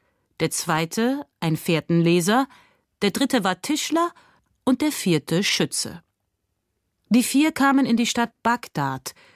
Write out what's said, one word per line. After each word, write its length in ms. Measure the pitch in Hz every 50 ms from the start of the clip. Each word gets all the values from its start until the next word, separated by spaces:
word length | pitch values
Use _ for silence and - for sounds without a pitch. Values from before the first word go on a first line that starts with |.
| _ _ _ _ _ _ _ -
der 100 | 165 151
zweite 760 | - - - 175 160 156 165 160 - 220 226 247 269 294 285 _ _ -
ein 160 | - 160 160
Fährtenleser, 920 | - - - 165 151 - - 170 170 165 165 175 180 160 196 220 262 269 - - - _ _ _ _ _ _ _ -
der 100 | 202 202
dritte 320 | - 220 269 - - 240
war 200 | 185 190 180 -
Tischler 480 | - - 311 - - - 294 330 339 349 - _ _ _ _ _ _ _ _ _ -
und 180 | 254 262 -
der 100 | 302 302
vierte 500 | 285 - - 190 165 147 - - 160 180
Schütze. 600 | 202 - - - 165 - - - - - - 175 _ _ _ _ _ _ _ _ _ _ _ _ _ _ _ _ _ _ _ _ _ -
Die 140 | 208 254
vier 300 | 240 - - 269 302 311
kamen 340 | 311 - 269 277 262 277 262
in 100 | - 233
die 100 | 220 233
Stadt 260 | - - 240 233 233 _ _
Bagdad 720 | - 226 240 240 - - - 156 139 135 131 135 - - - _ - _ _